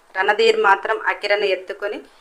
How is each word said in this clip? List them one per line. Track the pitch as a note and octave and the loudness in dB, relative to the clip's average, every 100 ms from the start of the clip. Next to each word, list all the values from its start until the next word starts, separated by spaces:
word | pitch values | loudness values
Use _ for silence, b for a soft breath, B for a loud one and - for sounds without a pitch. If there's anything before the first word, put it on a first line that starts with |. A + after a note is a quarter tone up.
| _ | _
రణధీర్ | F#3 G3+ G#3 A3+ A3 | -2 0 2 4 4
మాత్రం | G#3 G3 G#3+ A3 F3 | 2 2 0 -4 -4
అకిరను | F#3 G#3 G#3 | -4 -2 0
ఎత్తుకొని | G3+ F#3 F#3 G3 G3+ C4 b b | 0 -2 -6 -10 -10 -10 b b